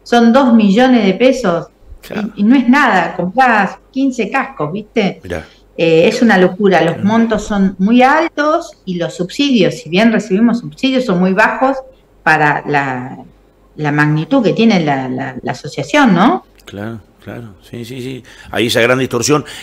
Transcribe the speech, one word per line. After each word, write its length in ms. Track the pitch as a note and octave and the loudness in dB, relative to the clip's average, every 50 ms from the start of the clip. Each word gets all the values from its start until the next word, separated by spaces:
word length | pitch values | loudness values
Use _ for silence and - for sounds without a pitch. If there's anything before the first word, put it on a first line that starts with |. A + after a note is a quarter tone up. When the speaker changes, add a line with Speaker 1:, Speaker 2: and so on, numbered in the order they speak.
Speaker 1:
son 280 | - - A#3 A#3+ A#3 A#3 | -4 0 2 4 4 6
dos 220 | A3+ C4+ C#4 A#3+ | 4 4 4 4
millones 520 | A3+ A3+ G3+ G3 F#3+ A#3 B3+ C4 B3 A3+ G#3 | 4 4 4 4 4 4 4 4 4 4 2
de 80 | F#3+ F#3 | 2 2
pesos, 520 | - A#3+ C4+ B3+ - - F#3 E3+ E3 D3 - _ _ - - - - | 2 2 2 2 2 -2 -2 -2 -2 -6 -10 _ _ -20 -20 -20 -20
Speaker 2:
Claro. 260 | - - - A3 G3+ - - | -16 -10 -8 -8 -8 -8 -4
Speaker 1:
y, 60 | - | 0
y 20 | G3+ | 2
no 100 | A3 C4+ | 4 4
es 140 | C#4 - A#3+ | 4 4 4
nada, 480 | C4 D4 C#4+ A#3+ G3 F3+ E3 E3+ - | 4 4 4 2 2 0 0 -2 -4
comprás 600 | - F3 F3+ G3+ B3+ C4 B3 A3+ G#3 F#3+ F3+ - - _ _ | -6 -6 -4 0 2 2 4 4 2 0 -2 -4 -12 _ _
quince 400 | - C4 C#4 C4+ B3 - G#3 G3 | -6 -2 -2 -2 -2 -4 -6 -4
cascos, 400 | - C4+ - - - - D3+ D3 | -4 -4 -4 -6 -6 -8 -8 -6
¿viste? 500 | F3 G#3+ G#3+ - - A#3 G3 F2+ - - | -6 -10 -10 -6 -4 -2 -2 -2 -4 -8
Speaker 2:
Mirá. 240 | - F#2 E2+ D#2+ D#2+ - _ _ _ _ - - | -12 -10 -10 -10 -10 -14 _ _ _ _ -6 -2
Speaker 1:
Eh, 280 | E3+ E3 D#3+ D#3+ F3 A3 | 0 2 4 4 4 2
es 120 | A3 - | 2 2
una 160 | B3+ A3 G3+ | 2 4 4
locura, 460 | F#3 F#3 F3+ F#3 - G#3 F#3+ F3+ D#3+ | 4 2 2 0 0 0 2 2 2
los 120 | E3 E3+ D#3+ | 0 0 -2
Speaker 2:
Claro. 120 | - - G3+ | -2 -2 0
Speaker 1:
montos 360 | A3 A3+ A3+ A3+ A3 G3+ - | 0 0 0 0 -2 -4 -4
son 320 | - G#3+ G3+ G3 F#3+ F#3+ - | -4 -2 0 0 -2 -2 -2
muy 240 | F#3 G#3+ A#3+ B3 | 0 2 4 4
altos 680 | B3 C4 D4 D#4+ E4+ E4 - D4 D4 D4+ D#4 E4+ E4 - - _ - | 4 4 2 0 -2 -4 -4 -4 -2 0 -2 -2 -4 -8 -18 _ -12
y 120 | F#3+ F3+ | -8 -6
los 180 | F3 E3 D#3 - | -6 -6 -6 -6
subsidios, 640 | - F3 F#3 - - C#4+ C#4+ B3+ A3 F3 D3+ - | -6 -8 -8 -4 -4 -2 0 2 2 2 0 -2
si 120 | - - D#3 | -6 -8 -4
bien 240 | F3 F#3+ A3+ A#3 | 0 2 2 2
recibimos 460 | G#3+ G3+ - - F#3 G#3 A#3 A#3 G#3 - | 2 0 -2 -2 0 0 2 2 0 -2
subsidios, 460 | - D3 - - - C4+ C4 B3+ B3+ | -6 -10 -10 -4 -2 -2 0 0 0
son 120 | A3+ F3+ F3 | 0 0 0
muy 140 | F#3 F#3 | 0 0
bajos 460 | F#3+ G3+ A3 A#3+ A3+ - C4 C4 C#4 - - - - _ _ _ _ _ | 2 2 0 0 0 -2 -2 -2 -2 -4 -8 -16 -20 _ _ _ _ _
para 400 | - E3 D#3 D3+ D3+ D3 C#3+ B2+ - | -2 0 2 2 2 0 0 -2 -4
la, 520 | - D3 C#3+ C#3 C3+ B2+ B2 B2 B2+ - C3 A#2+ - _ _ _ _ _ _ _ _ - | -2 -2 -2 -2 -4 -6 -8 -10 -12 -14 -16 -20 -20 _ _ _ _ _ _ _ _ -10
la 160 | - D3+ D3 | -6 -4 -2
magnitud 500 | D3 D3 D3+ D3+ D3+ D#3 D#3+ - C4+ C4+ | 0 2 2 2 0 -2 -2 0 0 2
que 100 | G#3+ F3+ | 2 2
tiene 280 | - - A3+ A3+ G3+ F3+ D#3 | 2 2 2 2 2 2 0
la, 240 | D3 C#3 C3+ C3 B2+ | -2 -2 -4 -4 -6
la, 280 | B2+ B2+ C3 C3 B2+ A#2+ | -8 -8 -8 -10 -10 -10
la 100 | - C3 | -10 -10
asociación, 640 | B2+ - - D3 - D3 B2+ - - D4 C#4 A3+ F#3 | -10 -10 -12 -12 -10 -10 -8 -2 0 2 4 4 4
¿no? 300 | E3+ G3 C#4 F#4 F#4 _ _ _ _ - | 4 2 2 0 -2 _ _ _ _ -20
Speaker 2:
Claro, 340 | - - G2 G#2 A2+ A2+ G#2+ - _ _ _ - | -16 -12 -12 -10 -10 -12 -14 -18 _ _ _ -18
claro, 300 | G2+ A2 A#2+ A#2 A2 F#2+ - | -16 -16 -16 -16 -18 -20 -20
sí, 240 | _ - - A#2+ A#2 | _ -16 -14 -14 -12
sí, 160 | A2 C#3 C3 | -12 -12 -12
sí, 200 | A#2+ C3 C3 B2 - - - - - - | -10 -12 -12 -14 -18 -20 -20 -20 -14 -8
ahí 160 | - G2+ A2+ | -4 -2 -2
esa 160 | A#2 G#2 B2 | 0 2 2
gran 160 | A2+ A#2+ B2+ C3 | 2 2 2 0
distorsión, 480 | C3 A#2+ - A#2+ A#2 B2+ D3 D3+ B2 - - - | 0 -2 -4 -2 0 0 0 0 -2 -6 -16 -18